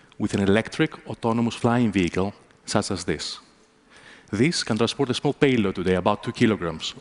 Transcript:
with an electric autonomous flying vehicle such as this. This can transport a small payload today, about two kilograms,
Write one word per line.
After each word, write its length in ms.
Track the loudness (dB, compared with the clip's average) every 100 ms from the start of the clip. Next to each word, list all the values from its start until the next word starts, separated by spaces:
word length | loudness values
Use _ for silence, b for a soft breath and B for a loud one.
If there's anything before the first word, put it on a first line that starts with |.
| B -6
with 180 | -2
an 60 | 0
electric 520 | 4 2 2 -2 -2 -4 -12
autonomous 480 | -4 -2 0 0 0
flying 340 | 2 4 2
vehicle 420 | 2 0 0 -4 -6 -18 _
such 280 | -4 -2 -2
as 120 | -4
this. 360 | -4 -6 -6 -12 -16 _ _ _ _ B B B B
This 300 | 0 0 0
can 140 | -2 0
transport 340 | -2 -2 -4
a 40 |
small 180 | -2 -2
payload 420 | 0 2 2 2
today, 220 | 0 0 2
about 260 | 2 -2
two 80 | -4
kilograms, 640 | 2 2 2 -4 -8 -10 -8